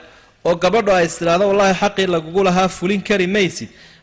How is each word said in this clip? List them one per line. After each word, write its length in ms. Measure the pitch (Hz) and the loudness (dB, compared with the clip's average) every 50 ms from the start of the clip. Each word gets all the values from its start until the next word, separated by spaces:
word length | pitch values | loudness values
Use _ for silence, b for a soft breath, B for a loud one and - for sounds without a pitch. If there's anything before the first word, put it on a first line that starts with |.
| B B B B B B B B _ | B B B B B B B B _
oo 100 | 165 175 | -2 0
gabadhu 340 | 165 175 185 185 233 220 202 196 | 0 0 0 2 2 2 2 2
ay 140 | 185 170 | 2 2
istiraado, 380 | 165 - - 170 170 170 180 202 202 | 0 -2 -4 -2 0 2 2 2 2
"Wallaahi 260 | 196 202 202 196 190 170 | 2 2 2 2 2 2
xaqii 260 | 202 202 202 - 190 | 0 -2 0 -2 -2
lagugu 360 | 185 180 165 156 160 165 190 196 | 0 -2 -2 -4 -2 -2 0 2
lahaa 240 | 185 175 180 190 185 | 2 2 2 0 0
fulin 340 | - - - 180 208 202 185 | -2 -4 -4 -2 -2 -2 -2
kari 240 | - 214 196 185 | -2 -2 0 0
maysid," 420 | 180 190 214 196 165 160 - 113 - B B B B B B | 0 0 0 0 -2 -2 -6 -12 -14 B B B B B B